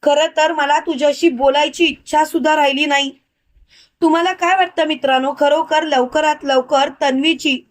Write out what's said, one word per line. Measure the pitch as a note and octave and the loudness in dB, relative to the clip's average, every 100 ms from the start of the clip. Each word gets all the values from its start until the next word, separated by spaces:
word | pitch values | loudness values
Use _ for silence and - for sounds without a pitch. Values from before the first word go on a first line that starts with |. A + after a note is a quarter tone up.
खरं | D4 D4 D#4+ D#4 | 2 2 0 0
तर | D#4 | -2
मला | D#4 C#4+ D4 | 0 0 -2
तुझ्याशी | D#4+ C#4+ C#4+ C#4+ E4 | -2 -2 0 2 0
बोलायची | B3 C#4 C#4 D4+ - E4 | 2 0 2 -2 0 -2
इच्छा | - - D4+ D#4 | -2 -2 0 0
सुद्धा | E4 C#4 D4+ | 0 0 2
राहिली | C#4+ C#4 D4 | 0 0 0
नाही." | C#4+ C#4 - _ _ _ _ _ _ _ _ | 0 -2 -8 _ _ _ _ _ _ _ _
तुम्हाला | D#4+ D#4+ F4 | 0 2 0
काय | F#4 F4 F#4+ | -2 0 2
वाटतं | F4 - D#4 | 0 0 -2
मित्रांनो, | D4+ C4+ C4 C4 C#4+ | -2 0 0 0 0
खरोखर | C#4+ D4+ D#4 D#4 | 0 2 0 -2
लवकरात | D#4 C#4 B3 D4+ D#4 D4+ | 0 -2 0 0 0 -2
लवकर | C#4+ C4 B3+ C#4+ C#4+ | 0 -2 0 0 0
तन्वीची | C#4 C#4+ C4 D4+ D#4+ D#4 C4 - | -2 -2 0 -2 -2 -4 -6 -8